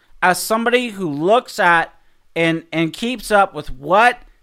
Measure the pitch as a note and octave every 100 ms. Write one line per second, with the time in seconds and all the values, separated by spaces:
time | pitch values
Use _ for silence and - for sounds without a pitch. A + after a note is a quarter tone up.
0 | _ - F3+ F3 - A3 A#3 B3 B3 G3
1 | F3 C#3+ F3 A#3+ A#3+ - F3+ E3+ - _
2 | _ _ _ E3 E3 E3 - D#3 E3 -
3 | A#3 B3 - G#3 G3 D3+ - C3 D3 G3
4 | A#3+ - - _